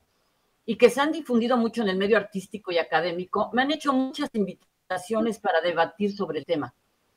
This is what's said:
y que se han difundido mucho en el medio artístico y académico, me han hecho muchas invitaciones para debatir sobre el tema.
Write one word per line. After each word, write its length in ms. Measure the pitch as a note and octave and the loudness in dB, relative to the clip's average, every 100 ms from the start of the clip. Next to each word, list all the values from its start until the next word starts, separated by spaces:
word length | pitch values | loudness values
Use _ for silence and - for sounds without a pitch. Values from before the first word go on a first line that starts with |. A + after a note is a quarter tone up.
| _ _ _ _ _ _ - | _ _ _ _ _ _ -6
y 100 | G#3 | 4
que 140 | A#3+ | 6
se 100 | C4+ | 6
han 140 | D4+ | 0
difundido 420 | D#4+ D4 A#3+ A#3 B3+ | -2 0 0 2 2
mucho 280 | A3+ A#3 | 0 0
en 40 | G3+ | -2
el 100 | F#3 | 0
medio 200 | G3+ G#3+ | 2 2
artístico 560 | G3+ F#3+ - G3+ - | 0 -8 -10 -12 -4
y 60 | E3+ | -2
académico, 720 | D#3+ D#3+ F3 E3+ F3+ G3+ G#3 | 0 0 0 -4 -4 -4 -2
me 80 | A#3 | 0
han 100 | C4+ | 0
hecho 220 | D#4 D4 | -2 0
muchas 360 | C4 C4 D#4 C#4+ | 0 0 -4 -6
invitaciones 1040 | A3+ F#3 - _ _ - F#3 - A3 A#3 G3+ | -2 -4 -6 _ _ -8 -8 -4 -2 -2 -2
para 220 | - E3 | 0 0
debatir 520 | F3 E3 G3 - G3+ | 2 0 0 0 -4
sobre 260 | G3+ F3 D3+ | -2 -4 -4
el 60 | C#3 | -2
tema. 280 | D#3+ B2 - _ _ _ | -4 -4 -10 _ _ _